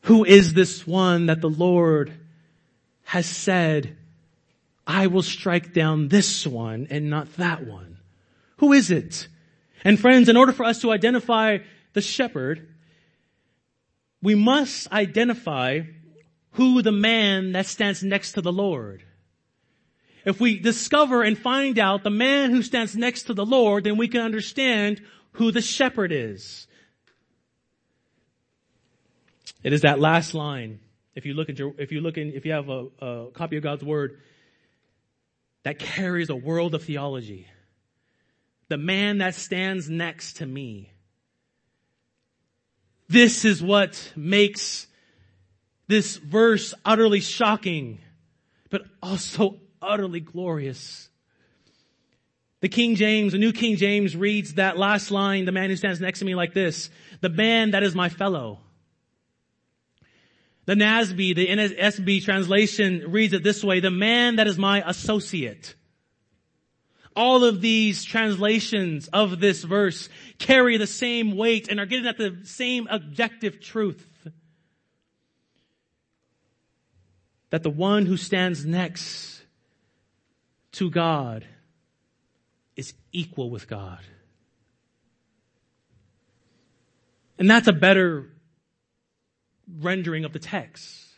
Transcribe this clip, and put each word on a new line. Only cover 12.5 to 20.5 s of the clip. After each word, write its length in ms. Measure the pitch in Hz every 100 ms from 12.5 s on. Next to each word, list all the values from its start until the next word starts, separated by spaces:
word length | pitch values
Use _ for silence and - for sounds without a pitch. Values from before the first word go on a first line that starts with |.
| 160 - - _ _ _ _ _ _ _ _ _ _ _ _ _ _
we 140 | 190
must 560 | 208 220 277 277 - -
identify 920 | 214 196 202 240 233 - 139 127 147 160 - - - _ _ _
who 320 | - 254 247
the 80 | 220
man 640 | 202 214 226 208 190 190
that 120 | 185
stands 380 | 190 - 208 196
next 300 | 196 196 -
to 80 | -
the 120 | 175
Lord. 500 | 185 202 143 104 95 - _ _ _ _ _ _ _ _ _ _ _
If 160 | 196 190
we 200 | 240